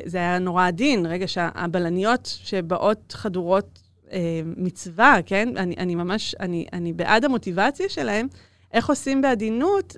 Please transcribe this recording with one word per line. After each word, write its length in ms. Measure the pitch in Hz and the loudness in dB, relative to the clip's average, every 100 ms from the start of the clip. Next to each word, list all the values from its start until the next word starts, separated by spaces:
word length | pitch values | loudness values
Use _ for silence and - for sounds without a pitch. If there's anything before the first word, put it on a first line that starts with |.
| - | -4
זה 120 | 180 | -2
היה 220 | 175 180 | 0 0
נורא 280 | 180 175 180 | 0 2 2
עדין, 380 | 170 285 226 165 | 2 2 2 0
רגע 220 | 175 185 | -2 -4
שהבלניות 1120 | 185 165 - 175 180 170 180 208 247 - - | -2 -2 -2 -2 0 0 0 2 0 -2 -12
שבאות 720 | - 196 165 175 202 214 - - | -6 -4 -2 0 2 0 -4 -8
חדורות, 600 | 214 180 170 190 - - _ _ - | -6 -4 0 0 0 -12 _ _ -10
אה, 80 | 190 170 165 160 - | -4 -2 -2 -4 -4
מצווה, 600 | 180 - 180 165 262 214 - | -4 -6 -8 4 6 6 4
כן? 240 | 196 240 233 | 0 0 -2
אני, 180 | 185 - | -4 -2
אני 180 | 180 170 | -2 -2
ממש, 400 | 175 208 - - | -2 -4 -4 -6
אני, 260 | 185 170 - | -4 -4 -4
אני 200 | 180 170 | -6 -4
בעד 320 | 165 170 220 277 | -2 2 2 4
המוטיבציה 640 | 240 196 175 240 277 381 | 0 -2 0 0 0 -4
שלהם, 380 | 330 240 208 262 - - _ _ | -2 -2 -2 -4 -8 -20 _ _
איך 160 | 233 233 | -2 0
עושים 320 | 277 269 269 | 0 0 2
בעדינות 760 | 269 233 220 226 339 392 381 | 2 2 0 0 2 0 -2